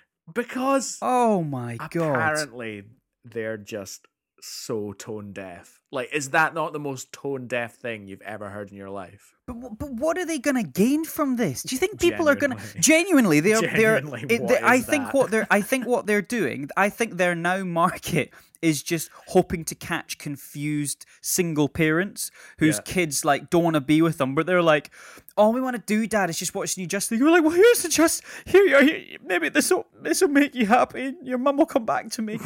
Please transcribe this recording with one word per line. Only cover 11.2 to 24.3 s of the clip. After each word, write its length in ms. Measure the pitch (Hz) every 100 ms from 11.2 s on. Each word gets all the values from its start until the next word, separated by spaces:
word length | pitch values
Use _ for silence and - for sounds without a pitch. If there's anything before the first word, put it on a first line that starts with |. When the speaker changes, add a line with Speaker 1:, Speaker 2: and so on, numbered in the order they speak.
| 285 247
Speaker 2:
this? 260 | 196 123
Do 120 | -
you 40 | 262
think 220 | 392 415
people 280 | 339 320 311
are 60 |
gonna 220 | 277 285 233
Speaker 1:
Genuinely. 240 | - -
Speaker 2:
genuinely? 600 | 165 320 370 302 214 147
They're, 200 | 175 220
they're, 400 | 165 220 220 220
Speaker 1:
Genuinely, 340 | 147 123 135
Speaker 2:
it, 60 | 226
Speaker 1:
what 60 | -
Speaker 2:
they, 100 | 247
I 140 | 156 254
Speaker 1:
is 100 | 226
Speaker 2:
think 180 | 302 254
Speaker 1:
that? 80 |
Speaker 2:
what 160 | 277 185
they're, 160 | 220 214
I 100 | 202
think 240 | 190 262 226
Speaker 1:
<laughs> 20 |
Speaker 2:
what 180 | 240 202
they're 160 | 208
doing. 460 | 185 240 143 117 143 -
I 120 | 202
think 260 | - 233 170
their 180 | 180
now 300 | 170 170 190
market 680 | 185 170 175 - - 165 113 - _ _
is 200 | 165 147
just 280 | - 170 - - -
hoping 360 | 185 175 175 156
to 80 |
catch 420 | - - 165 - -
confused 840 | 147 143 - 147 147 147 143 - - _
single 480 | - - 170 151 143
parents 640 | - 156 160 202 - - - - -
whose 180 | 156 147
Speaker 1:
Yeah. 60 |
Speaker 2:
kids, 400 | - 185 165 139
like, 260 | 156 139 143
don't 120 | 170
wanna 200 | 165 156
be 180 | 135 156
with 140 | 165 156
them, 160 | 135